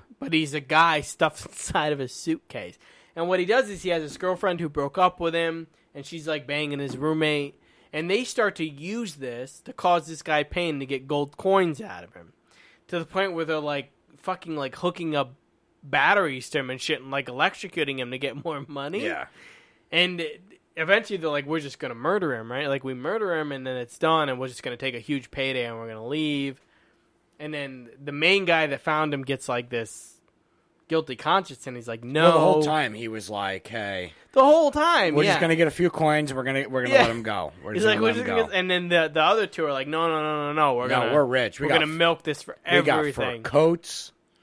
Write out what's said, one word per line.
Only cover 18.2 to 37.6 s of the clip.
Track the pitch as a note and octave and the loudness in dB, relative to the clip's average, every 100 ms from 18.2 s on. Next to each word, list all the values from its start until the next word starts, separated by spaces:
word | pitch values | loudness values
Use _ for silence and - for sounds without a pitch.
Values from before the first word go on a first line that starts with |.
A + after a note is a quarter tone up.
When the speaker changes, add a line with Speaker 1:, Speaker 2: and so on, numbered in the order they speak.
| C#3 B2 | -6 -6
Speaker 1:
more | E3+ D3 C3+ | -8 -8 -8
money. | C#3+ C#3+ F#3+ - | -10 -8 -6 -6
Speaker 2:
Yeah. | D#2 - - - - _ _ - | -6 -10 -16 -20 -20 _ _ -4
Speaker 1:
And | D#3+ F3+ F3 D#3 D3+ - - _ - | 0 2 0 -8 -10 -20 -20 _ -4
eventually | D#3+ G#3 G#3+ G3 | 4 2 2 -4
they're | D#3+ | -2
like, | D3 C#3+ | -2 -2
"We're | D#3+ | -4
just | C#3+ - | -4 -8
gonna | C3+ A#2 | -10 -4
murder | C#3 G3+ E3+ | -2 0 0
him, | A#2+ A2+ | -4 -6
right? | B2+ D3 | -4 -2
Like, | C3+ C3 | -2 -4
we | |
murder | B2+ C#3 A3 G3+ E3 | -8 -4 -4 -2 -2
him | D3 | -4
and | C#3 C3 | -6 -6
then | B2+ | -6
it's | A#2+ - | -8 -2
done | D#3+ D#3+ C#3+ | 2 2 0
and | B2+ | -2
we're | C3 | -6
just | B2 | -8
gonna | C3+ A#2+ | -10 -6
take | C3+ A#2+ | -6 -6
a | |
huge | A2+ C#3 B2 | -4 -6 -4
payday | C#3 C3+ B2+ A#2+ | -4 -2 -2 -4
and | A2+ | -6
we're | A2+ | -10
gonna | A2 A#2 | -10 -6
leave." | D3+ D#3 C#3+ C#3 C3 _ _ _ _ _ _ _ - | -4 -2 -2 -4 -10 _ _ _ _ _ _ _ -16
And | D3+ | -12
then | D3+ C#3 C3 A#2 B2+ | -10 -10 -14 -20 -16
the | C#3+ | -8
main | C#3+ E3 G3 F3+ | 0 4 4 4
guy | E3 D3+ | 2 2
that | C3+ | -2
found | - D#3 D#3 | 0 0 0
him | C#3+ | -2
gets, | C3 C3+ - | -4 -4 -2
like, | A#2+ A#2+ | -4 -2
this | A#2+ A2 - - - _ _ _ _ _ _ - | -6 -6 -10 -20 -20 _ _ _ _ _ _ -4
guilty | D#3+ D3+ B2 | -2 -2 -4
conscience | D#3 F#3 F#3 C3+ C3+ | 0 0 0 -10 -12
and | B2 | -12
he's | A#2 | -10
like, | A2+ A#2 | -10 -2
"No." | D3 | 6
Speaker 2:
Well, | E3+ | 6
the | E3 | 8
whole | D#3 D#3 | 6 6
time | D3+ D#3 C3 | 4 2 0
he | G#2+ A#2 | -4 -8
was | A2 G#2 | -8 -8
like, | G#2 G2 F#2+ - | -4 -4 -4 -8
"Hey, | A2+ G2+ F#2+ F2 - _ | -8 -6 -6 -8 -12 _
Speaker 1:
The | C4 C4+ | 6 8
whole | D#4 D4+ | 8 6
time, | D4 D#4+ E4 F#3 D3 | 4 4 4 4 4
Speaker 2:
we're | |
Speaker 1:
yeah. | G3 | 4
Speaker 2:
just | E3 | 4
gonna | E3 E3 | 4 4
get | E3 | 2
a | |
few | - F3 | 2 0
coins. | - D#3 D3+ D3 | 2 2 2 0
We're | C3 | -4
gonna, | B2+ C3+ C#3 | -2 -2 -2
we're | C3 | -2
gonna | B2 C4+ | 4 6
Speaker 1:
Yeah. | |
Speaker 2:
let | A#2 | 6
him | A#2 | 2
go. | A2 G2+ D#2+ - | -4 -4 -4 -8